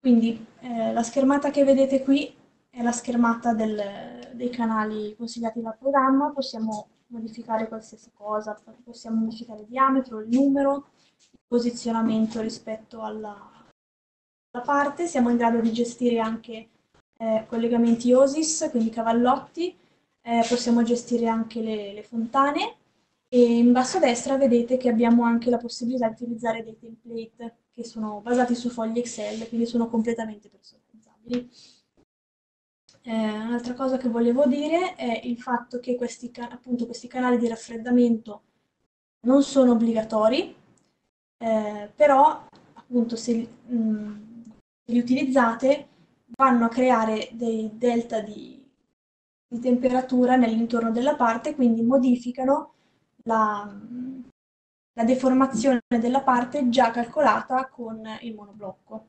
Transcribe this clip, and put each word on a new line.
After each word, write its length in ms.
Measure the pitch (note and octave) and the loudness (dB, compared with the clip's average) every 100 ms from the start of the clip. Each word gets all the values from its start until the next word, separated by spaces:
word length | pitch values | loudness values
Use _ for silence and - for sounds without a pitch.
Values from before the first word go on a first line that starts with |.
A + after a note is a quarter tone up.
Quindi, 400 | C4 A#3 A3+ A3+ - _ | 4 4 2 -4 -14 _
eh, 340 | B3 A#3 A3+ | -10 -4 -2
la 80 | A3+ | -2
schermata 480 | A3+ C#4+ C4+ C#4+ C#4+ | -2 0 2 2 0
che 140 | C#4+ | 2
vedete 400 | C4+ C4+ C4+ C4+ | 4 6 4 2
qui 280 | C4+ C#4 - _ _ _ _ | 2 0 0 _ _ _ _
è 140 | B3 | -4
la 80 | A#3+ | -4
schermata 640 | A#3 - A#3+ A#3 A#3 A#3+ | -4 -4 0 2 2 -2
del, 260 | A3 A3 G#3+ G3+ G3+ - - - | -2 -2 -4 -8 -10 -16 -18 -18
dei 180 | A#3+ B3 | -8 -8
canali 640 | B3 A3+ A3 G#3+ G#3+ G#3 | -2 -2 0 -2 -4 -8
consigliati 460 | G#3+ A#3 A#3 A3+ A#3 | -10 -12 -8 -8 -6
dal 140 | A3+ A3 | -10 -6
programma, 500 | C4 C#4 C4 C4+ D4 | 0 2 4 2 0
possiamo 600 | C#4+ B3+ A3+ A3 G#3+ - _ _ | -4 -8 -6 -6 -6 -10 _ _
modificare 600 | A#3 A3 A#3 A3+ A3 A3+ | -14 -12 -14 -6 -6 -6
qualsiasi 440 | A3+ - A3 _ | -10 -16 -20 _
cosa, 420 | _ G#3 G#3+ G#3+ G#3 - - | _ -6 -6 -6 -14 -16 -20
possiamo 380 | - A3+ A#3 A3 | -20 -18 -4 -2
modificare 400 | A3 A3 A#3 G#3+ | -2 -6 -16 -18
il 40 | |
diametro, 540 | G#3+ B3+ C4+ C4+ B3 A3 | -10 0 2 2 -2 -10
il 100 | A3 | 0
numero, 600 | B3 C#4 C#4 C#4 C#4 - _ _ _ _ | 2 4 4 2 0 -6 _ _ _ _
il 80 | _ _ | _ _
posizionamento 920 | A#3+ A#3+ - A#3 A3+ A3 A3 A3 A3+ | -2 -2 -4 -4 -2 0 0 -2 -2
rispetto 600 | A3 - A3+ A3 - A3+ | -8 -8 -12 -14 -14 -14
alla, 340 | G#3+ G#3+ G#3+ G3+ - - _ _ _ _ _ _ _ _ _ | -12 -10 -12 -16 -20 -20 _ _ _ _ _ _ _ _ _
alla 120 | B3 | -10
parte, 440 | B3 C#4+ C#4+ D#4+ F4 | -2 0 0 -4 -4
siamo 240 | C4 A#3+ | 0 2
in 60 | A#3+ | 2
grado 220 | A#3 A#3 | 2 2
di 140 | A3+ | 0
gestire 460 | A3 A#3 - A#3+ A3+ | -2 -4 -2 0 0
anche, 500 | A3 A3+ - A3 A3+ _ _ _ _ _ | -2 -6 -12 -16 -18 _ _ _ _ _
eh, 280 | A3+ A3 - | -2 -2 -2
collegamenti 680 | A#3 A#3 A#3 A#3 A#3 B3 | -2 0 4 4 4 6
osis, 540 | B3+ C#4 D4 D#4 - D4+ | 6 6 2 -2 -2 -2
quindi 220 | A#3+ A3+ | 0 -2
cavallotti, 840 | A#3 A3+ A#3 B3 C#4 - - F4+ - _ _ _ _ | -2 0 2 2 2 -2 -8 -8 -8 _ _ _ _
eh, 240 | A#3 A#3 A3+ | -2 0 2
possiamo 360 | A#3+ A#3+ A#3 | 0 2 2
gestire 440 | A#3 A#3 - A#3 A3+ | 2 0 0 0 0
anche 340 | A3+ A3+ A3+ | -2 -4 -6
le, 320 | A3 G#3+ G3+ | -6 -6 -8
le 100 | G#3 | -14
fontane 720 | - A#3 A3+ C#4 C#4+ D4+ G#4+ - _ _ _ _ _ | -8 -6 -2 2 2 0 -6 -10 _ _ _ _ _
e 300 | B3 A#3+ A#3 | 4 6 6
in 140 | A#3+ | 6
basso 260 | B3 B3 F#4 | 6 2 2
a 40 | |
destra 360 | C#4 A#3 - C4+ | 2 2 -2 2
vedete 400 | C4+ A#3+ A#3 B3+ | 4 4 2 0
che 100 | B3 | 2
abbiamo 360 | A3+ A#3 A#3+ | 2 4 4
anche 260 | A#3 A#3 A#3+ | 4 0 0
la 80 | A#3 | -2
possibilità 500 | A#3+ - A#3+ B3+ A3 | -4 -8 -6 -2 -4
di 40 | |
utilizzare 500 | A3 A#3 A3+ A#3 A3+ | -4 -10 -6 -6 -6
dei 140 | A3 - | -10 -18
template 800 | A#3 A3+ A#3 A3+ A3+ _ A#3 _ _ | -20 -20 -14 -12 -12 _ -16 _ _
che 80 | - | -16
sono 380 | A#3 A3 G#3+ G#3 | -14 -8 -8 -8
basati 340 | A3 B3 B3 | -2 0 0
su 140 | A#3 A#3+ | 0 -4
fogli 300 | A#3 A3+ A3+ | -6 -4 -4
Excel, 500 | A#3+ - G#3 A3 A3+ | -6 -8 -10 -8 -6
quindi 160 | A#3 | -4
sono 240 | A#3 A#3+ A#3 | -2 -2 -2
completamente 580 | A#3 A3+ A3+ A3 G#3 - | -2 -2 -4 -8 -12 -20
personalizzabili. 1040 | _ _ _ _ A3 _ _ A#3 B3 B3 _ - _ _ _ _ _ _ _ _ _ _ _ _ _ | _ _ _ _ _ _ _ -8 -8 -8 _ -20 _ _ _ _ _ _ _ _ _ _ _ _ _
Eh, 300 | A#3+ A3 G#3+ | -6 -4 -2
un'altra 420 | G#3+ A3+ A#3+ A#3+ | -4 -6 -6 -6
cosa 240 | B3 C4 B3+ | -6 -4 -2
che 100 | B3+ | -2
volevo 380 | A3+ A#3 B3 | 2 2 4
dire 500 | C#4+ C#4+ D4+ E4 F#4 | 2 2 0 0 -2
è 240 | - B3 A3+ | -4 -6 -4
il 120 | B3 A#3+ | -6 -8
fatto 440 | C4 A#3+ - B3 | -4 -4 -4 -10
che 140 | B3+ | -4
questi 360 | B3 A#3+ - A#3+ | -4 -6 -10 -16
ca-, 160 | A#3+ A#3+ | -14 -14
appunto, 380 | - B3+ A#3+ | -16 -6 -6
questi 240 | A3+ A#3 B3 | -6 -10 -10
canali 280 | B3+ B3 A#3+ | -2 0 2
di 120 | A#3 | 0
raffreddamento 920 | A3+ - A#3 A#3+ B3 A#3+ A3+ A3 G#3 _ _ _ _ _ _ _ _ | -4 -12 -10 2 4 4 2 -4 -20 _ _ _ _ _ _ _ _
non 180 | A#3 C#4 | 4 4
sono 300 | C#4 C#4 B3 | 4 4 6
obbligatori, 840 | A3+ A#3 A3 A3 A3 A3 C#4 G4+ - _ _ _ _ _ _ _ _ | 4 2 0 -2 2 2 2 -4 -12 _ _ _ _ _ _ _ _
eh, 540 | A3+ A3 G#3 G#3 G#3 | -2 -2 -2 -10 -14
però 540 | - D4 C4+ D4+ - - - _ | 2 4 6 4 2 -14 -20 _
appunto 420 | - _ B3 A3+ A#3 | -20 _ -2 0 -4
se, 280 | - A3+ A#3+ - - | -2 -2 -4 -16 -6
mm, 540 | A#3+ A3 G#3+ G#3 G#3 G#3+ A#3 A3+ - _ _ | -2 0 -2 -6 -14 -18 -20 -20 -20 _ _
se 80 | - | -2
li 60 | A#3+ | 0
utilizzate 880 | A#3+ C4 C4+ C4 A#3 A3+ C4 - - _ _ _ _ | 2 0 2 2 2 2 2 0 -2 _ _ _ _
vanno 360 | - C4+ A#3+ | 2 4 6
a 60 | A#3 | 2
creare 580 | B3+ B3+ A#3 A3 G#3+ - | 2 4 4 2 -2 -6
dei 380 | A#3 A#3 A3 A3 | -6 -4 -2 -6
delta 480 | - A#3+ A#3 A#3 A3 | -2 0 0 -2 -6
di, 440 | G#3 G#3 B2 - _ _ _ _ _ _ _ _ _ | -6 -14 -18 -20 _ _ _ _ _ _ _ _ _
di 100 | A#3 | -4
temperatura 760 | B3+ B3 C4 B3+ B3+ B3 B3 B3+ | 0 2 2 0 2 2 4 4
nell'intorno 540 | A3+ A3 A#3 A#3 A3+ | 4 2 0 0 0
della 240 | A3+ C4+ D4+ | 0 0 2
parte, 380 | A#3 A#3+ D4+ | 0 0 -4
quindi 260 | D4 A#3+ A3+ | 2 2 4
modificano 920 | A3+ C4+ B3+ A#3+ A#3+ B3 C4 D4 D4+ _ _ _ _ _ | 4 4 4 2 -2 -4 0 0 -2 _ _ _ _ _
la, 460 | A3+ A3 G#3+ G#3 G#3 G3+ A3 B3 B3+ C4 - _ _ _ _ _ _ - | -2 0 0 -2 -10 -16 -14 -12 -12 -14 -18 _ _ _ _ _ _ -2
la 60 | |
deformazione 800 | A3+ B3+ C4 C4 C4 A3 C4+ B3 _ | 0 2 4 4 2 2 2 0 _
della 340 | A#3+ A#3+ C4 | 0 0 0
parte 480 | C4+ B3 B3 D4 B3 | 2 0 0 -2 2
già 220 | B3 A#3 | 4 2
calcolata 760 | A#3+ A#3 D#4 C4 G#3+ - C4 C4 | 0 -4 0 2 2 -2 -4 -4
con 340 | - A3+ A3+ A3 A3 | -10 -12 -12 -12 -12
il 120 | A#3+ | -12
monoblocco. 760 | G#3 G3+ G3+ G3 - _ A3 | -14 -18 -16 -16 -16 _ -18